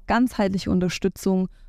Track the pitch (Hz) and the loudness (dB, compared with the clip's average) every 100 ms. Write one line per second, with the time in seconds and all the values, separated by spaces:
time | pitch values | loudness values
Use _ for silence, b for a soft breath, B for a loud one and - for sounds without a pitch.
0 | - 220 247 - 196 190 202 185 180 - | -2 0 2 0 0 0 0 0 0 0
1 | 190 - 196 190 185 - | -4 -2 0 0 -2 -6